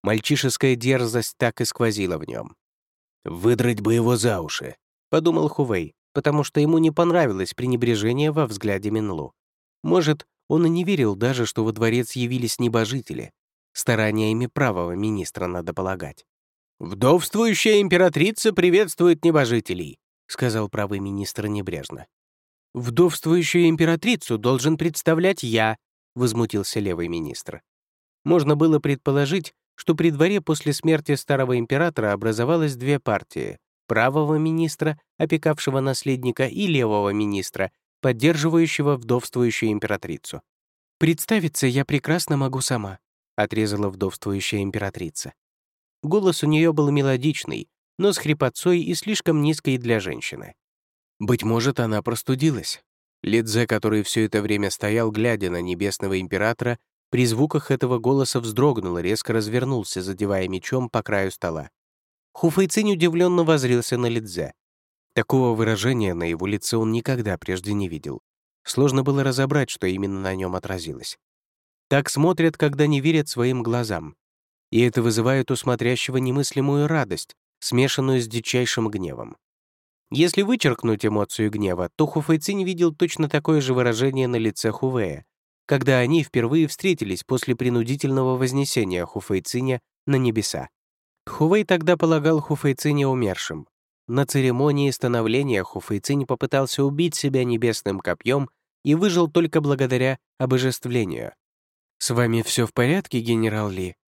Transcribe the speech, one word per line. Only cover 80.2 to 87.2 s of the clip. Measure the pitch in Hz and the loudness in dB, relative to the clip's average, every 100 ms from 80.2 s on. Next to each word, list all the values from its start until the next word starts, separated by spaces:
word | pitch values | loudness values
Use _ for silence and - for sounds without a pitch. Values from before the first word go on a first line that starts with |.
| 170 180 | 2 2
вычеркнуть | 202 247 143 120 117 107 | 0 2 0 0 -2 0
эмоцию | 107 104 101 - 107 | 0 0 -2 -2 -2
гнева, | 104 101 87 87 - | 0 -2 -2 -6 -2
то | 151 | -2
Ху | 160 | 0
Фэйцинь | 147 160 175 202 | 0 0 0 -2
видел | 185 175 170 | -2 0 0
точно | 151 175 - 151 | 0 -4 0 0
такое | 147 151 156 | 0 2 2
же | 131 | 2
выражение | 127 120 113 135 135 127 | 2 2 2 0 0 0
на | 120 | 0
лице | 110 98 113 | -2 0 -4
Ху | 107 131 | -2 -2
Вэя, | 127 95 71 - _ _ _ - | -2 -4 -6 -14 _ _ _ -2
когда | 139 131 131 | 0 4 4
они | 123 165 | 4 2
впервые | 143 127 117 156 151 | 2 0 2 2 0
встретились | - 190 165 101 90 | 0 -2 0 -2 -6